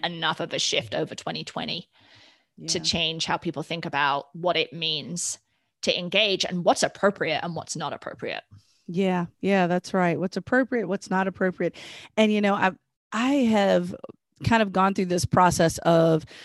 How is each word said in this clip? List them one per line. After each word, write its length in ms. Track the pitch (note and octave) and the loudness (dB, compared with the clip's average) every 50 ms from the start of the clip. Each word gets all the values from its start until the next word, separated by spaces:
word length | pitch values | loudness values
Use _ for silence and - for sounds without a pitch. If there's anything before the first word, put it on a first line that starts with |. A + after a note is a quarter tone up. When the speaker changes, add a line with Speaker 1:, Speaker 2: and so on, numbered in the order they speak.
| - | -6
Speaker 1:
enough 360 | E3+ F3 E3 D#3+ D#3 E3+ - | -6 -6 -4 -2 -2 -2 -2
of 120 | E3+ - | -4 -6
a 60 | - | -4
shift 380 | C#3 - - - - - G#2+ B2 | -4 -2 0 -2 -2 -2 -2 -4
over 180 | D3+ D#3+ - - | -4 -4 -6 -8
twenty 300 | - - - D#3+ D#3+ D#3 | -10 -10 -8 -8 -8 -10
twenty 460 | - - F3 D#3+ D#3 E3 E3+ - _ _ _ _ _ - - - - _ _ _ _ _ - D#3 | -10 -8 -8 -6 -6 -8 -10 -12 _ _ _ _ _ -20 -20 -20 -20 _ _ _ _ _ -14 -8
to 140 | D#3+ - F3+ | -6 -6 -4
Speaker 2:
Yeah. 40 | D#3 | -2
Speaker 1:
change 420 | - - E3 E3 D#3+ D#3+ E3 - | -2 -2 0 -2 -2 -4 -4 -4
how 120 | - D#3 | -4 -4
people 240 | E3 - E3+ D#3 C#3 | -4 -4 -6 -6 -6
think 240 | D#3+ - E3 E3+ D#3 | -8 -8 -8 -8 -8
about 400 | E3 D3 C#3 D3 C#3+ C#3 C#3 - _ - | -4 -2 0 0 0 0 -2 -4 _ -10
what 240 | E3+ E3 F3+ E3 | -4 -2 0 0
it 160 | D#3+ D#3 - - | 0 -2 -2 -4
means 640 | E3+ E3 D#3+ D#3 D3+ B2+ B2 - - - - - - _ _ _ _ _ _ _ - - | -8 -6 -6 -6 -6 -6 -8 -8 -8 -6 -8 -8 -10 _ _ _ _ _ _ _ -8 -2
to 120 | F#3+ - | -2 -2
engage 480 | - F3+ F3 D#3+ G3 A3 G#3 F#3+ - - | -2 -2 -2 0 0 2 2 0 -2 -2
and 220 | - F3+ F3 E3+ | -4 -4 -2 2
what's 160 | F3+ F#3 - | 2 2 2
appropriate 600 | - - - - - G3+ G3 - E3 D#3 D3+ C#3 - | 0 -4 -2 0 0 0 0 0 -2 -2 -2 -2 -4
and 120 | F3 E3 | -6 -8
what's 200 | E3 D3+ - - | -8 -10 -10 -8
not 180 | D#3+ D#3 C#3 A#2 | -8 -6 -8 -8
appropriate? 500 | - - - - - - A2+ D#2+ - - _ - G2+ _ _ _ _ _ | -8 -10 -12 -12 -10 -8 -8 -8 -8 -10 _ -20 -20 _ _ _ _ _
Speaker 2:
Yeah, 400 | - E3+ F3+ G3 F#3+ F#3 F3+ F3 E3+ _ - | -6 -2 0 0 2 2 0 -2 -4 _ -4
yeah, 280 | - F#3 G3 G3 F3+ | 0 2 4 4 4
that's 260 | E3+ F3+ F3+ - - - | 2 2 0 -2 -2 0
right. 260 | F#3+ F3+ F3 E3+ - | 2 2 2 2 0
What's 180 | E3+ F#3 - | -2 -4 -4
appropriate, 500 | F#3+ F3 - - B3+ C4+ - C4 A#3+ G3+ | -6 -4 0 2 2 2 2 -2 -4 -2
what's 240 | E3 F#3 G3 - - | -2 -4 -6 -4 -2
not 160 | F#3 F#3+ F#3+ | -2 0 0
appropriate. 480 | F#3+ F3+ - G3 F#3 F3 - F#3 E3 - - - - - - - - - | -2 -2 -2 -2 -2 0 0 -4 -4 -4 -6 -18 -18 -18 -18 -18 -6 0
And, 140 | - A3 G#3+ G#3+ | 2 2 4 4
you 80 | G#3 | 2
know, 140 | G#3 G3+ G3 | 2 2 2
I've, 200 | - - F#3+ F#3 - _ _ _ _ _ - | 2 2 0 0 -2 _ _ _ _ _ -8
I 220 | - G#3+ A#3+ C4 C#4 | -4 -2 0 2 2
have 600 | C#4+ B3+ A3+ A3 G#3 G3 F#3+ F#3+ F3+ F3 F3 - - - - - _ _ _ _ - - | 4 4 4 4 4 4 4 4 2 0 -2 -8 -12 -12 -14 -16 _ _ _ _ -2 2
kind 200 | - A#3 A3+ A3 | 4 4 4 4
of 100 | G3 F3+ | 2 2
gone 220 | F#3+ F#3+ G3 G3 | 2 2 4 4
through 100 | - F#3+ | 2 0
this 200 | F3+ F3 E3+ E3 | 0 0 0 0
process 520 | - - F#3+ F3+ F3 D#3+ - F3 E3 - - | 2 4 6 6 6 6 6 4 4 4 2
of, 460 | - E3 E3+ E3 E3 E3 D#3+ D#3+ - - - - | 2 4 6 6 6 6 4 2 0 -4 -18 -20